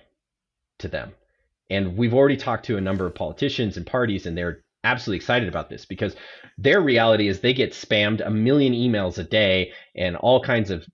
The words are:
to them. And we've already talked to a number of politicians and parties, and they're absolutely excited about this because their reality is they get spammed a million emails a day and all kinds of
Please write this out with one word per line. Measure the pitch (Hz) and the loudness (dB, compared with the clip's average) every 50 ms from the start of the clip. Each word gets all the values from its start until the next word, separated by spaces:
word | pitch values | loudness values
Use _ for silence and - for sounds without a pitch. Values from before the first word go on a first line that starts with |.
| _ _ _ _ _ _ _ _ _ _ _ _ _ _ _ - | _ _ _ _ _ _ _ _ _ _ _ _ _ _ _ -14
to | - - | -12 -10
them. | - 71 57 - - _ _ _ _ _ _ _ _ _ _ - | -8 -8 -10 -10 -16 _ _ _ _ _ _ _ _ _ _ -6
And | 95 98 98 92 87 101 | -4 -2 -2 -2 -2 0
we've | 120 117 117 | 0 2 4
already | 131 139 143 139 - | 4 4 4 4 0
talked | - 131 113 110 - | -2 -4 -6 -4 -4
to | - 113 98 | -4 -4 -2
a | |
number | 95 95 95 95 92 | -2 -2 -2 -2 -4
of | 87 - | -4 -6
politicians | - 95 85 80 - 147 139 - - 120 101 90 87 | -6 -8 -8 -6 -4 -4 -4 -2 -2 -4 -4 -4 -6
and | 85 | -10
parties, | - - 127 123 113 101 92 - | -6 -4 -2 -2 -2 -2 -4 -6
and | 87 85 85 | -6 -6 -6
they're | 87 87 85 - _ _ _ _ - | -4 -6 -6 -8 _ _ _ _ -2
absolutely | 113 127 120 - 120 98 85 | -2 -2 -2 -2 -4 -6 -4
excited | - - 120 123 117 90 | -2 0 0 0 0 -2
about | 82 82 73 - | -6 -8 -8 -10
this | - - - | -12 -16 -14
because | - 98 - 113 95 - - - - - - - - _ - | -14 -8 -6 -6 -6 -6 -8 -16 -20 -20 -20 -20 -20 _ -2
their | 101 135 165 202 | 2 4 4 4
reality | 175 139 123 117 113 113 110 107 104 101 | 4 4 4 4 6 6 4 4 4 2
is | 92 92 | 0 0
they | - 127 131 | 0 0 2
get | 127 117 98 | 2 0 -2
spammed | - - - - 113 104 104 104 110 107 - | -2 -8 -6 -2 0 2 2 2 0 -2 -2
a | 95 | -2
million | 110 107 110 123 139 147 139 131 123 | 0 0 2 4 4 4 4 4 2
emails | 117 120 123 113 101 95 90 85 104 | 2 2 2 2 0 0 -2 -4 -6
a | 87 | -6
day | - - 110 107 98 92 92 90 - - - - _ - | -2 2 2 4 4 2 2 0 -2 -6 -16 -20 _ -8
and | - 90 90 87 - | -4 -4 -4 -4 0
all | - 117 127 127 - | 2 4 4 4 4
kinds | - 123 117 107 95 | 2 0 0 0 -2
of | 92 82 - - | -4 -8 -8 -12